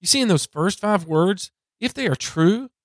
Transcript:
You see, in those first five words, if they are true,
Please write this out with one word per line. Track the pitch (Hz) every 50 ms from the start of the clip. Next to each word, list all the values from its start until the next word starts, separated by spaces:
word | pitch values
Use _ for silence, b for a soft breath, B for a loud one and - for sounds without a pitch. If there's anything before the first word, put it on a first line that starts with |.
You | - 175
see, | - 277 262
in | 226
those | 185 147 -
first | - _ 147 156 190 196 -
five | - 208 214 196 165
words, | 160 160 156 165 185 202 185 - - _ _ _ _ _ _
if | 220 247 -
they | - 269 220
are | 135
true, | - - - - 160 160 170 202 233 269 254 - _ _